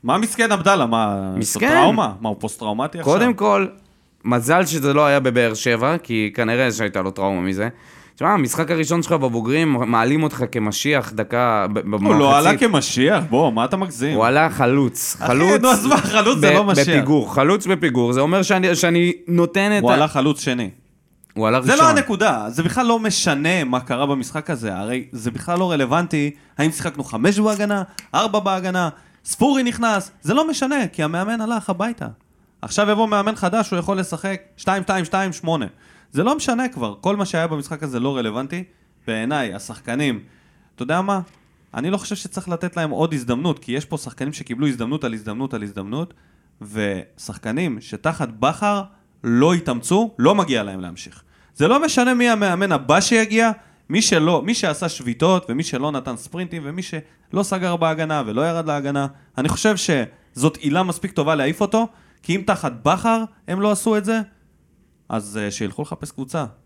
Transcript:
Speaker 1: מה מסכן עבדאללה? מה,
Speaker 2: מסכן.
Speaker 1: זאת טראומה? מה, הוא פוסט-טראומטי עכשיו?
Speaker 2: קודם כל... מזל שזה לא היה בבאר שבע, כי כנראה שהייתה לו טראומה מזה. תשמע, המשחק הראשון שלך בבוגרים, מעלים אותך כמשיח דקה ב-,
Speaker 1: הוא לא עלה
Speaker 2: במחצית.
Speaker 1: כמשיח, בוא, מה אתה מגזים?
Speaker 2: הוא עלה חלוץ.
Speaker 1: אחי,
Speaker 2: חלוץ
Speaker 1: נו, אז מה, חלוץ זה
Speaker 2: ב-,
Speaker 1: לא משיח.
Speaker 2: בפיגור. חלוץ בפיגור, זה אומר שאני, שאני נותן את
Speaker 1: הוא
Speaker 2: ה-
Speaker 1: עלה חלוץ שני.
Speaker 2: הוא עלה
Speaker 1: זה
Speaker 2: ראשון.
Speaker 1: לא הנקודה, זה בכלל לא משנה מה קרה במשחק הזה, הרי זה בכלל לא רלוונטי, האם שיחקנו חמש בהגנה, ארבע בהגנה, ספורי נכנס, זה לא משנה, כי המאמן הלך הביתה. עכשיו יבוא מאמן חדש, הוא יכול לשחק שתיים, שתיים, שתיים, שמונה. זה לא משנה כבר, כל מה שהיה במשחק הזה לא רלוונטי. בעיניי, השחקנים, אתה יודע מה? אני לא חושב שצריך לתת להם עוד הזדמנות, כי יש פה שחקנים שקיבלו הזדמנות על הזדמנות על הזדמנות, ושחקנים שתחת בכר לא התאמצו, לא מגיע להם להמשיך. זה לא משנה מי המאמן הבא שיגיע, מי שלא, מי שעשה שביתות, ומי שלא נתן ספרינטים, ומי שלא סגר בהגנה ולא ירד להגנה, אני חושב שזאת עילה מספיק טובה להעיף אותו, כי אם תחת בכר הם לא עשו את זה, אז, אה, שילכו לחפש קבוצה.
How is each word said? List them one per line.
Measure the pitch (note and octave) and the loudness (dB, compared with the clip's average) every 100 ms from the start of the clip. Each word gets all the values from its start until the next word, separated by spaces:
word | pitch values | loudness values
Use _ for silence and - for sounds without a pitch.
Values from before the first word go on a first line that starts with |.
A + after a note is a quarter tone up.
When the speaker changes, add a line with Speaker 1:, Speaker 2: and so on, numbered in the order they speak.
Speaker 1:
מה | A#2+ E3+ | 0 0
מסכן | A3+ - A3+ | 0 0 0
עבדאללה? | G3+ E3 G3 A#2+ | 2 4 4 4
מה, | A2+ G#2+ G2+ F#2+ F#2+ | 2 0 0 -4 -2
Speaker 2:
מסכן. | G#2+ - B3+ | -2 0 2
Speaker 1:
זאת | E4 | 6
טראומה? | F4 A3 C#3 F#2+ | 6 4 0 -2
מה, | A2+ | -6
הוא | G2+ | -4
פוסט-טראומטי | G#2+ - A2 G#2+ D3 E3+ | -8 -6 -6 -4 -4 -2
עכשיו? | C#3 | 2
Speaker 2:
קודם | F3+ A#3+ | 4 2
כל... | G3 G#3 G3+ G2 - _ _ _ _ | 2 2 2 0 -6 _ _ _ _
מזל | A2 B2 A#2 E3+ F3 | -2 0 4 2 2
שזה | D#3 C#3 | 0 2
לא | C#3+ D3 | 4 4
היה | C#3+ | 4
בבאר | C3 A#2+ A#2 | 2 2 0
שבע, | G#2+ B2+ A#2 B2+ E3+ | 0 0 0 0 -2
כי | - A2+ G#2+ G2+ | -2 -2 -2 -2
כנראה | A2+ A#2+ C3 | 0 2 0
שהייתה | G#2+ G#2+ G2 | 0 -2 -2
לו | F#2+ | -4
טראומה | F#2+ G2 F#2+ | -2 -2 0
מזה. | F#2 F#2+ A2 A#2+ - - - _ | -2 -2 -4 -6 -20 -20 -20 _
תשמע, | E3 | 0
המשחק | G3+ B2+ D#3 D#3 | 2 0 -2 -2
הראשון | E3 D#3+ E3+ | -2 0 -2
שלך | - | 0
בבוגרים, | E3 C3+ A#2 A2 D3 D#3+ | 0 0 -2 0 0 2
מעלים | B2+ A#2+ A#2 A#2 D3+ | 0 2 2 2 2
אותך | D#3 B2 B2 | 0 -2 -4
כמשיח | A#2+ G#2+ G2+ C#3+ D3 - | -2 -2 -2 0 0 -2
דקה | A2 G#2+ A#2+ B2 G#2+ G2 | -6 -2 0 2 2 0
ב-, | G#2+ F#2+ | -2 -2
Speaker 1:
הוא | G#2 G2+ D3+ | 0 4 6
לא | C#3 C#3+ | 6 6
עלה | D#3+ | 4
Speaker 2:
במחצית. | G#3 A#3+ | 4 4
Speaker 1:
כמשיח, | E3 - - C#3 G3+ E3 | 2 0 2 4 2 2
בוא, | A#2+ D#3 | 2 2
מה | A2+ B2+ | 2 0
אתה | F#3+ | -2
מגזים? | F#3 A#2+ C#3 A2+ | -4 -4 -2 2
Speaker 2:
הוא | A2+ | 2
עלה | C#3 D#3 | 4 2
חלוץ. | - B2+ C#3 C3 - - - | 2 2 4 2 -2 -8 -4
Speaker 1:
אחי, | - | 0
Speaker 2:
חלוץ | B2+ F3+ G#3 | 4 6 6
Speaker 1:
נו, | B3 | 6
אז | A3 A#3 | 4 4
מה, | - | 2
חלוץ | - G#3 G#3 B3+ | 2 2 2 4
זה | D3 | 6
Speaker 2:
ב-, | |
Speaker 1:
לא | F#3+ | 6
משיח. | G3+ D#3+ C#3 | 4 4 4
Speaker 2:
בפיגור. | D3+ C3 D3+ G#2 - | 2 4 2 2 2
חלוץ | C#3+ G3+ F3+ | 2 2 0
בפיגור, | F3+ E3 B2 A#2+ | 0 2 2 2
זה | B2+ | 2
אומר | D3 F#3+ | 2 2
שאני, | F#3 F#3+ F#3 F3 | 2 2 2 2
שאני | E3+ E3+ F3 F3 - | 2 4 2 0 0
נותן | E3+ E3+ G3 G3+ G#3 | 2 2 2 2 2
את | |
Speaker 1:
הוא | A#2+ | 4
Speaker 2:
ה- | B2+ | 4
Speaker 1:
עלה | D3+ | 2
חלוץ | D3 C#3 C#3+ | 2 0 0
שני. | - B2 G2+ - _ _ _ _ _ | -2 -4 -6 -10 _ _ _ _ _
Speaker 2:
הוא | - A2 | -2 2
עלה | B2 | 2
Speaker 1:
זה | C3 | 4
Speaker 2:
ראשון. | C#4 D#4+ | 4 6
Speaker 1:
לא | |
הנקודה, | D4 B3+ F#3+ G#3 B2 G#2+ | 4 0 0 2 0 -2
זה | B2 | -2
בכלל | E3 - A#3+ | -2 0 2
לא | A#3 | 2
משנה | A3 - F3+ C#3 D#3+ F#3 | 2 0 0 0 0 0
מה | C3+ B2+ | 0 -2
קרה | B2 B2 C#3+ | -2 -2 0
במשחק | C#3 B2 D#3 D3+ | -2 -4 -8 -6
הזה, | C#3 A2+ F#2 | -6 -4 -6
הרי | G#2 B2+ - | -4 -6 -6
זה | A#2+ A2+ | -8 -6
בכלל | A2+ - F3 | -6 -4 -2
לא | F#3 | 0
רלוונטי, | D#3 B2+ D3+ F3 D#3 D3 D3 _ - | 0 2 0 0 -2 -2 -6 _ -2
האם | D#3 | -2
שיחקנו | D#3+ F3 D3 | 0 -8 -6
חמש | C3 A2+ D3+ G3+ | -8 0 2 2
בהגנה, | G#3+ G#3 G#3 G3+ F#3 - - D#3+ | 0 0 -2 -2 -4 -12 -4 0
ארבע | G#3+ G#3 | 0 0
בהגנה, | G3 F#3+ F#3 F#3 E3+ - _ _ - | 0 -2 -2 -2 -2 -4 _ _ -12
ספורי | - B3+ C4+ | 0 2 4
נכנס, | A#3+ G#3+ A#3 G3+ F#3+ _ | 0 0 0 0 -4 _
זה | D3 | -2
לא | B3 D#4+ | 0 0
משנה, | D4+ C4 C#4+ G3+ | -2 -2 -2 -2
כי | - | -4
המאמן | D3+ E3+ G3+ A#3 | -4 -2 -4 -4
הלך | A3 A#3 - | -4 -4 -4
הביתה. | F3+ A3 A#3 A#2 A2 _ _ _ _ | -4 -4 -6 -12 -14 _ _ _ _
עכשיו | G#2+ - G#3 | -6 0 2
יבוא | G#3 A3 | 2 2
מאמן | G#3 G3+ G#3+ | 2 0 -2
חדש, | F#3 A3 G#3+ | 0 0 0
הוא | F3+ | -2
יכול | E3 G3 | -2 -4
לשחק | F#3 E3 G3 F#3+ - - | -4 -6 -6 -8 -10 -8
שתיים, | - G3 | -2 -2
שתיים, | F#3 F#3+ E3 | 0 -2 0
שתיים, | F#3+ G3 | -2 -2
שמונה. | - E3 E3 G2+ - - - _ | -4 -2 -2 -4 -10 -20 -20 _
זה | C3+ | -2
לא | G#3 D4+ | 0 0
משנה | - A#3+ B3+ | 0 -2 -2
כבר, | G#3+ A2+ G2+ | -4 -8 -4
כל | F3 G3+ | -4 -2
מה | F#3+ | -2
שהיה | E3 E3 | -2 -2
במשחק | D#3 C#3 D#3 | -4 -6 -8
הזה | D3+ B2 | -6 -2
לא | C3 C3+ | -2 -2
רלוונטי. | A2+ A2 C3+ F3 F#3 _ _ _ - | -4 -4 -6 -10 -12 _ _ _ -6
בעיניי, | A2 A2+ D3 A#2 | -4 -2 -2 -4
השחקנים, | F#2+ - A2 - B2 D3 A2 - _ _ _ _ - | -6 -12 -14 -8 -2 -2 -4 -10 _ _ _ _ -12
אתה | |
יודע | - E3 | -4 -2
מה? | F#3+ G3 F3+ _ _ _ _ | 0 -4 -4 _ _ _ _
אני | D2+ D3+ | -6 -4
לא | G3+ | -4
חושב | - G3+ | -4 -10
שצריך | - - F#3 | -8 -10 -8
לתת | E3+ F3+ F3 | -6 -6 -4
להם | D#3 | -4
עוד | A#2+ D#3+ | -2 -2
הזדמנות, | D3+ A#2+ B2 F3 C#3 | -2 -2 -2 -2 -4
כי | - | -6
יש | B2+ D3 | -8 -6
פה | D3+ | -10
שחקנים | - - C#3 | -10 -8 -8
שקיבלו | D3 - A#2+ D3 | -8 -10 -2 -2
הזדמנות | B2 A#2 D3 | -2 -4 -4
על | C3 | -4
הזדמנות | A2 G#2+ G#2+ C3+ | -6 -8 -8 -6
על | A#2 | -6
הזדמנות, | G2+ G2 F#2+ C3 F3 - _ _ _ _ | -8 -10 -8 -8 -8 -12 _ _ _ _
ושחקנים | G#2 G#2+ G#2 F#2+ - _ - F#2 A2 B2 F3 A2 | -10 -4 -2 -4 -10 _ -16 -10 -6 -4 -4 -6
שתחת | - G#2+ D#3 D#3+ B2+ A2 | -10 -6 -4 -4 -6 -2
בכר | C3 D#3 G#3 G3+ G3 _ _ _ | -2 0 -2 -2 -6 _ _ _
לא | A#2 A#2 D3+ | 0 4 4
התאמצו, | F3+ D#3+ A#2+ - F#3+ A3+ - | 4 0 -6 0 0 0 2
לא | C3 G3+ | 4 4
מגיע | E3 A#2+ | 0 -2
להם | G2+ F#2+ | -4 -8
להמשיך. | F2+ F2 - - _ _ _ - | -12 -14 -20 -20 _ _ _ 0
זה | D3+ | 2
לא | C4+ D#4+ | 4 2
משנה | C4+ B3 | 2 2
מי | B3 A#3+ | 4 2
המאמן | A3 G3+ F3 G3 | 2 2 0 2
הבא | D3 B2+ D#3+ | 0 4 2
שיגיע, | F#3+ A3+ G#3 A3 A3+ G#3+ - _ _ | 4 2 2 2 2 0 -10 _ _
מי | E3 | 0
שלא, | G#3+ F3 D#3 D#3+ | 2 4 4 2
מי | D#3 | 0
שעשה | A#3 F#3 D3 F3 | -2 -2 -2 -4
שביתות, | - B2 A#2 E3 F#3 F3 | -6 -6 0 2 2 0
ומי | B2 | -4
שלא | D#3+ C3 C#3+ | -4 -2 -2
נתן | C#3+ C3 A#2 | -4 -6 -10
ספרינטים, | - E3+ F3+ E3+ C#3+ | -10 -10 -8 -8 -10
ומי | F3 | -10
שלא | F3+ D#3+ - _ _ F#3 | -8 -10 -12 _ _ -2
סגר | G3 F#3+ F3+ F3 | -2 -2 -2 0
בהגנה | E3 D#3 D#3+ D3+ A2+ | 0 0 -2 -2 -2
ולא | A2 D#3+ | -2 0
ירד | E3+ D#3+ | -2 -2
להגנה, | D3 C#3 C#3 C#3 - _ - | -4 -2 -2 -4 -8 _ -4
אני | C#3+ | -2
חושב | - G#3+ G3 | 0 0 0
שזאת | - D3 G#2+ - _ - D3 - | 0 -2 -2 -10 _ 0 0 0
עילה | D3+ D#3+ | -2 0
מספיק | F#3 - F#3+ | 0 -4 -6
טובה | - D3 D#3 | -2 0 0
להעיף | C#3 E3+ | 0 0
אותו, | G3+ A3 A3+ - _ _ | 0 0 -2 -6 _ _
כי | - F#3+ | -4 -2
אם | G3+ | 0
תחת | F#3+ D3 A#2+ C#3 | -2 -4 -2 0
בכר | F3+ A3+ A3+ A3 _ - | 0 0 0 -2 _ -8
הם | F#3 | -2
לא | G#3 | 0
עשו | G3+ A3+ G#3+ | 0 0 0
את | G3 | 0
זה, | A3+ G#3 _ _ _ _ _ _ _ _ | -4 -4 _ _ _ _ _ _ _ _
אז, | A2 G#2 G#2+ | -8 -8 -8
אה, | G#2 | -6
שילכו | - G#2 - | -6 -8 -8
לחפש | D3 - D#3 | -10 -10 -14
קבוצה. | - C3 E3 A#2+ - | -12 -8 -8 -8 -12